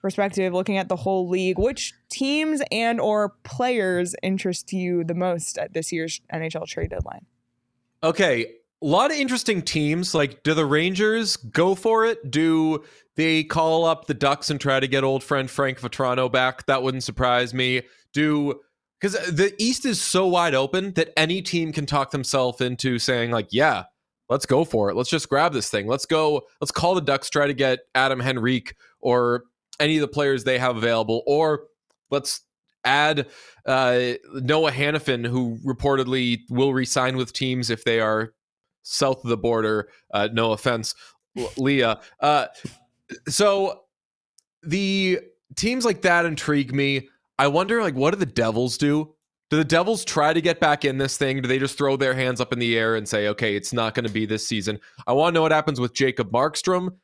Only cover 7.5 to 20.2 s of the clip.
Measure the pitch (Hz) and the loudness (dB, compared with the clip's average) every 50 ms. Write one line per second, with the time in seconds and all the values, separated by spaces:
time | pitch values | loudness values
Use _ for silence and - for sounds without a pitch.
7.5 | _ _ _ _ _ _ _ _ _ _ - 160 160 - 196 165 131 117 113 113 | _ _ _ _ _ _ _ _ _ _ -2 -2 2 2 2 2 2 0 -2 -6
8.5 | - - _ _ _ _ - 143 151 190 247 294 311 294 277 254 254 240 - - | -8 -20 _ _ _ _ -2 2 2 4 4 2 2 0 -2 -2 -2 -2 0 -2
9.5 | 214 180 - - - 160 151 147 151 170 180 180 - 160 143 139 117 - _ 147 | -2 -2 -2 -2 -2 0 0 0 0 -2 -2 -2 0 0 0 0 -2 -4 _ 0
10.5 | 156 151 156 139 147 151 165 180 190 185 214 214 220 226 226 202 - - - 113 | 2 2 2 2 2 2 2 0 0 0 0 2 2 0 0 -2 -4 -6 -6 -6
11.5 | - 151 170 185 196 185 - 226 226 220 220 226 226 226 - 135 117 147 160 165 | 0 2 2 2 2 2 2 2 2 4 4 2 0 -2 -8 -2 0 2 2 4
12.5 | 160 160 160 156 156 147 156 - - - _ _ _ - 160 160 160 160 151 156 | 4 4 2 2 0 -2 -6 -12 -20 -20 _ _ _ -2 0 2 2 0 0 0
13.5 | - 160 160 160 160 160 170 165 160 160 - - 147 110 143 139 143 - - - | 0 0 2 2 2 2 2 2 0 0 -2 -8 -4 0 2 2 2 0 -2 -4
14.5 | 156 135 - 143 135 135 135 131 131 139 135 135 135 135 - - 147 139 131 131 | -4 -2 0 0 0 2 2 2 0 0 2 2 0 -2 -2 -2 -2 -2 -2 -4
15.5 | - - 139 135 127 - 123 120 - - 135 127 123 131 131 127 117 127 127 127 | -2 -2 -2 -2 -2 -6 -10 -10 -4 -2 -2 0 0 0 0 0 2 2 2 2
16.5 | 127 - - - 139 135 127 131 131 131 120 - 113 - 127 123 123 123 123 120 | -2 -4 -2 0 0 0 0 -2 -2 -4 -6 -8 -4 0 2 2 4 2 2 0
17.5 | 117 127 127 127 127 127 120 - _ _ _ _ _ 143 151 151 151 147 143 143 | -2 -2 0 0 0 -2 -4 -6 _ _ _ _ _ 0 0 2 2 0 0 -2
18.5 | 127 - _ _ _ _ _ _ _ _ - 196 190 180 165 180 170 147 196 202 | -4 -6 _ _ _ _ _ _ _ _ -4 -4 -2 -2 -4 -2 0 2 2 0
19.5 | 196 - 214 233 254 - - 269 220 180 - - - 180 | 2 0 0 0 0 0 -2 -2 -2 0 -2 0 2 2